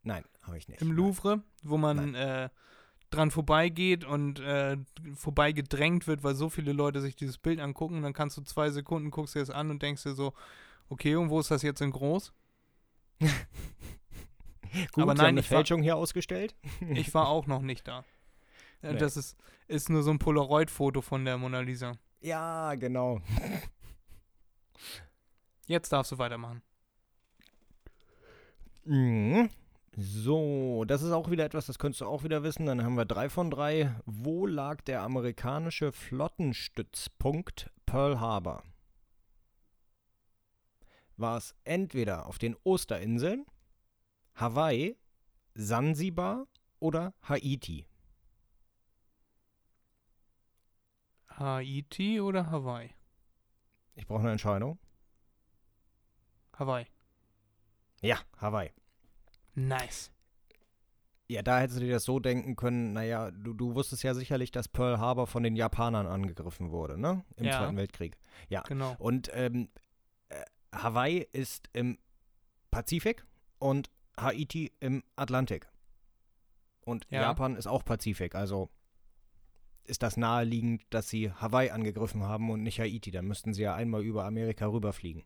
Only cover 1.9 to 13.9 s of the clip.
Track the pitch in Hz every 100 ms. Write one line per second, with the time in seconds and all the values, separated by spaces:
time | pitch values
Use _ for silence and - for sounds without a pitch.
1.9 | 147 143 127 135 131 131 _ - - -
2.9 | _ - 151 151 156 147 156 170 165 185
3.9 | 175 160 147 143 139 139 139 139 139 131
4.9 | - 156 139 156 147 147 151 135 139 156
5.9 | 175 165 147 139 135 160 - 143 143 143
6.9 | 139 139 - 139 - 170 165 147 135 165
7.9 | 165 143 139 147 - 143 - 151 143 139
8.9 | 165 151 156 147 147 135 135 156 143 147
9.9 | 143 143 135 139 - - - - - -
10.9 | 135 143 160 165 156 147 143 147 139 139
11.9 | 131 139 180 - - _ _ _ _ _
12.9 | _ _ _ 156 135 - - - - -